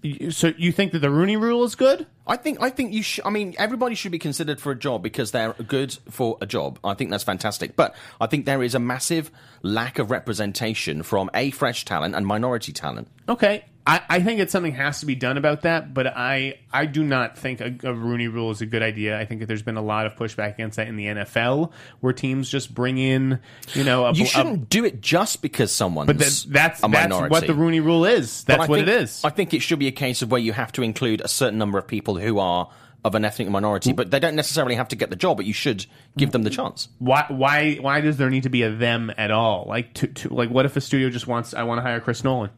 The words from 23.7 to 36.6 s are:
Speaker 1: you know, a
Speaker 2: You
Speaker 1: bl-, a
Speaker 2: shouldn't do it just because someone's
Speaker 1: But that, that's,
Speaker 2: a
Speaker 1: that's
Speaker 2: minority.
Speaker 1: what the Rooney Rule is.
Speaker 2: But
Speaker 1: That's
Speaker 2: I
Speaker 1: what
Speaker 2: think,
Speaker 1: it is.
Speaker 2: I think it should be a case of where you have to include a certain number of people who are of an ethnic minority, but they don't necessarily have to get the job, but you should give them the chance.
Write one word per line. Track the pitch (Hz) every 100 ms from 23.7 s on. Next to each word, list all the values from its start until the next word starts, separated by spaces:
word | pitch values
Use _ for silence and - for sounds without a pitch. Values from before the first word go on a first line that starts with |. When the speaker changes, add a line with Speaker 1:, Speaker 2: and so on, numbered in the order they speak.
Speaker 1:
you | -
know, | 139 127
a | 123
Speaker 2:
You | 156
Speaker 1:
bl-, |
a | 220
Speaker 2:
shouldn't | - 320 202 113
do | 202
it | 233 110
just | - 165 220 -
because | 143 - 139
someone's | - 98 80 73
Speaker 1:
But | 147
that, | - - -
that's, | 143 160 -
Speaker 2:
a |
Speaker 1:
that's |
Speaker 2:
minority. | 107 151 170 90 113
Speaker 1:
what | 160 156
the |
Rooney | 147 165 165
Rule | 156 170
is. | 180 233 120 - -
Speaker 2:
But | 135
Speaker 1:
That's |
Speaker 2:
I | 160
Speaker 1:
what | 147
Speaker 2:
think, | 156
Speaker 1:
it | 233
is. | 127 -
Speaker 2:
I | 151
think | 147 190
it | 139
should | - 165
be | 139
a |
case | 127 135 123
of | 113
where | 127
you | 113
have | 107 117
to | -
include | 117 107 123 107
a | -
certain | - 127 107
number | 104 98
of | -
people | 110 - 92
who | 107 104
are | 95 87 - - - -
of | -
an | 107
ethnic | 107 - 101
minority, | 98 107 101 127
but | 127 104
they | 139
don't | 165 151
necessarily | 147 156 131
have | 117 123
to | 110
get | -
the | 90
job, | 180 123
but | 101
you |
should | 104 147 104 - - - -
give | 143
them | 123
the | 107
chance. | -